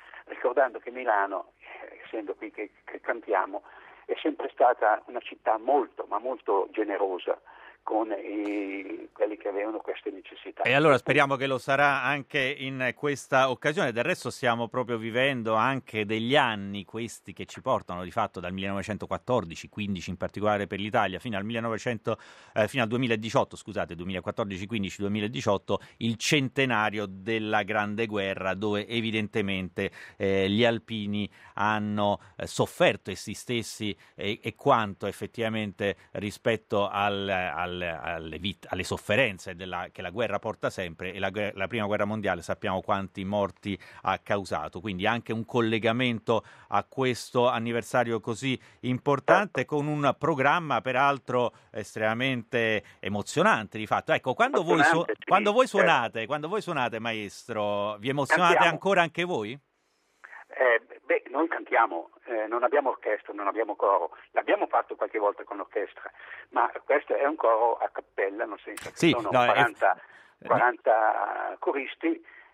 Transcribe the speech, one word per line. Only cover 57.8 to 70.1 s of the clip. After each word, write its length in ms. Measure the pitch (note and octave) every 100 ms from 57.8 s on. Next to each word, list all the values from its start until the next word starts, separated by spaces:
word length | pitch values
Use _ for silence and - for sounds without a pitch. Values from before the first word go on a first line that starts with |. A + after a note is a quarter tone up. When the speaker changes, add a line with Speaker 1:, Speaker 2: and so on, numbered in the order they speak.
| G2+ G#2
Speaker 2:
vi 100 | A#2
emozionate 460 | C#3 C#3 D#3+ F3
Speaker 1:
Cantiamo. 180 | E3+ F3
Speaker 2:
ancora 300 | D#3+ F#3+ G3
anche 220 | E3 -
voi? 340 | F3 D3+ G#2 C#3 _ _ _ _ _ _ - - -
Speaker 1:
Eh, 520 | - C3 A#2 - -
beh, 200 | - - -
noi 180 | C3+ E3
cantiamo, 640 | - - B2 A2+ E2+ - _
eh, 220 | - A2+ G#2+
non 160 | A#2+
abbiamo 260 | B2 C#3+ C3+
orchestra, 460 | A2 A#2 G#2 -
non 120 | G#2 G2+
abbiamo 300 | G2 A2 G2+
coro, 340 | G#2+ F#2+ E2 - -
l'abbiamo 360 | - - G3+ E3
fatto 300 | A#2 - A2
qualche 220 | G#2 A2+
volta 260 | G#2 G2
con 140 | - G2+
l'orchestra, 520 | F#2 A2 F#2+ - - - - - -
ma 200 | - A#2 -
questo 300 | - C#3+ -
è 120 | A2 C#3
un 100 | D#3
coro 400 | A2+ A2 A#2 A#2
a 140 | G#2+
cappella, 560 | - - - G2 G2+ A#2
nel 120 | G2
senso 240 | - G#2 -
che 80 | -
Speaker 2:
Sì, 140 | E3
Speaker 1:
sono 180 | B2 G#2
Speaker 2:
no, 120 | B2
è 40 | A#2+
Speaker 1:
quaranta, 480 | G#2+ A#2 - G2+ F#2 -